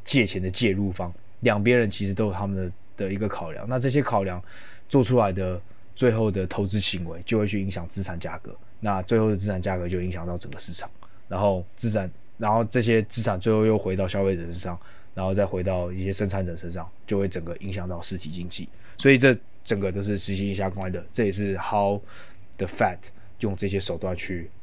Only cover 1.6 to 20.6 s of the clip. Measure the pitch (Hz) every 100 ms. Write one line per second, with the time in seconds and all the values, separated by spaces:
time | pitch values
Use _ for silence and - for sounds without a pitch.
1.6 | 107 123 110 - 101 98 107 95 101 98
2.6 | 90 - - - 98 101 104 - 82 76
3.6 | 113 127 131 143 - 113 95 90 - -
4.6 | - - - 139 113 123 101 92 92 90
5.6 | - - - - 123 110 107 95 92 -
6.6 | 98 104 - 90 85 82 - 113 104 101
7.6 | 95 95 90 98 95 85 85 85 - -
8.6 | - - 104 95 92 117 110 98 101 92
9.6 | 92 92 87 90 90 90 87 87 - -
10.6 | - 85 - - - - - 95 101 92
11.6 | 87 - 117 104 92 - - - 107 113
12.6 | 113 127 113 113 104 - 107 95 113 110
13.6 | 110 107 - 95 92 101 98 90 85 90
14.6 | 90 85 - - - - 95 95 98 92
15.6 | 92 92 87 95 95 95 101 98 90 85
16.6 | 87 87 80 - - 98 98 90 82 85
17.6 | 98 95 90 87 - 95 76 87 87 -
18.6 | 85 - - - 139 135 135 117 - -
19.6 | - 104 98 95 98 101 - 95 101 98